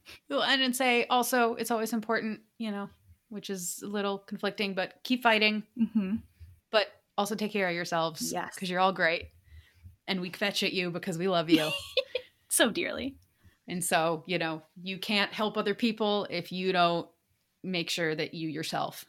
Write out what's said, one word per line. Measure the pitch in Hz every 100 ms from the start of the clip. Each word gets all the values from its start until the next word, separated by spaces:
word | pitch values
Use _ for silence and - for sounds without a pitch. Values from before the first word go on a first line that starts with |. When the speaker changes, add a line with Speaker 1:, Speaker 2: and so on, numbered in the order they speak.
| - - -
Speaker 1:
we'll | 277
end | 240 269
and | 262 247
say | 254 240 -
also, | 247 247 254 233
it's | 233 233
always | 226 220
important, | 226 214 220 220 214 _ -
you | 220
know, | 202 202 - _ - _
which | 208 196
is | 190 175 -
a | 208
little | 208 202 196
conflicting, | - 202 202 202 196
but | 190 180 -
keep | - 254
fighting. | 240 214 214 214 - -
Speaker 2:
Mm-hmm. | 220 214 190 226 - _ - - _
Speaker 1:
But | 220 - - _ -
also | 202
take | 202 208
care | 208 180
of |
yourselves, | 170 175 170 160 156 196
Speaker 2:
Yes. | 175 - -
Speaker 1:
'cause | 180
you're | 180
all | 190
great. | 180 165 170 - - _ - - _ - - -
And | 185
we | 180
fetch | - 202 -
at | 196
you | 180 175
because | 170 196 165
we | 190
love | 170 160
you. | 160 156 -
Speaker 2:
<laughs> | - - - - - _ _
So | - 247
dearly. | 175 - - 269 - _ _ - _ -
Speaker 1:
And | 180
so, | - 175 165 160 175
you | 170
know, | 165 156 - 180
you | 185 185
can't | - 208 202
help | - 214 214
other | 208
people | 202 233 220 208 208 -
if | 175 175
you | 185 185
don't | 180 170 170 - _ _ _ _ _
make | 185 180 170
sure | - 160
that | 156 156
you | 165 160
yourself | 147 160 151 147 -